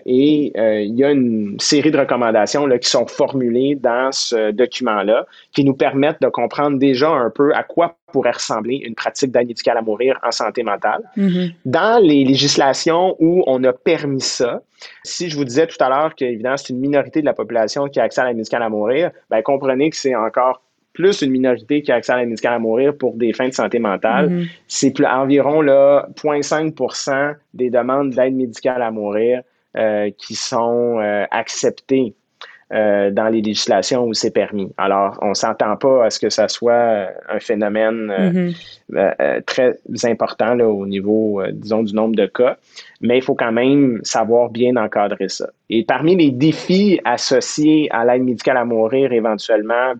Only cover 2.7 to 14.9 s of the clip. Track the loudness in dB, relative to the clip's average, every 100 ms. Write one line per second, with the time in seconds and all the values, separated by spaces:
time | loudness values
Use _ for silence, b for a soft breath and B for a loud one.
2.7 | 2 2 0 0 -2 -2 0 0 0 0
3.7 | 0 0 0 0 -2 -2 0 0 0 -2
4.7 | -2 -2 0 2 2 0 b b 0 2
5.7 | 2 0 2 0 2 -2 0 -2 0 0
6.7 | 2 2 2 2 2 0 2 2 0 -2
7.7 | 0 -2 -4 _ 0 0 0 -4 -4 -4
8.7 | -6 -8 -8 -8 -4 -2 0 -2 -2 -2
9.7 | 0 -2 0 0 0 -4 -4 -4 -4 -4
10.7 | -2 -2 -4 -6 -2 -2 -2 -4 -8 -4
11.7 | 0 2 4 6 6 4 2 2 2 2
12.7 | 0 0 2 0 2 2 4 2 2 2
13.7 | 0 0 0 -2 -4 -4 -2 -4 -4 -12
14.7 | B B